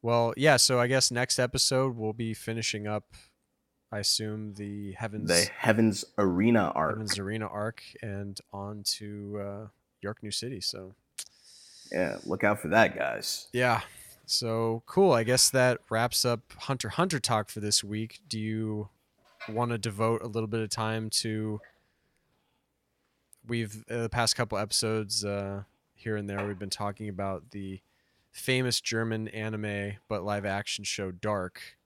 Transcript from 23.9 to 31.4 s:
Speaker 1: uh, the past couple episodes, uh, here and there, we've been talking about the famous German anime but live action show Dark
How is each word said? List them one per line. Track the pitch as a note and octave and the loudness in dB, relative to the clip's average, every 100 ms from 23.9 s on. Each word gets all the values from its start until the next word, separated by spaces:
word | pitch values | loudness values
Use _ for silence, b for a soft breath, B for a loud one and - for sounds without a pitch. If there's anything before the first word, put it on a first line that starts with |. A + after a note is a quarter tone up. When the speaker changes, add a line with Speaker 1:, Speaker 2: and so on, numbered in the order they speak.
Speaker 1:
uh, | A#2 | -4
the | A2+ | 0
past | B2 A2+ | 2 2
couple | - A2+ G2+ | 2 0 0
episodes, | G#2 - A2+ A2 G#2 - G2+ | 0 0 2 0 0 -4 -2
uh, | G2+ G2 G2 G2 _ _ | -2 -2 -6 -10 _ _
here | _ A#2 G#2+ | _ -4 -4
and | G2+ | -2
there, | G2+ G2+ | -4 -4
we've | F#2+ | -6
been | G2 | -6
talking | - G#2 G2+ G#2+ | -4 -6 -4 -8
about | F#2+ G2 F#2+ A#2 | -4 -4 -4 -8
the | G2+ G2 F#2+ _ _ _ _ _ | -10 -10 -10 _ _ _ _ _
famous | - - B2+ B2+ A#2 | -10 0 2 2 0
German | - A2+ A2+ A2 A2 | 0 -2 0 -2 -4
anime | G#2+ A2 A2 G#2+ G2+ G2+ G2+ _ | -6 -4 -4 -4 -2 -4 -8 _
but | G#2 | -4
live | G2 G#2 G2+ | -2 -2 -2
action | G2 G#2+ - | -4 -4 -6
show | G2+ - F#2+ | -6 -4 -4
Dark | F2+ G#2+ G#2 | -4 -2 -2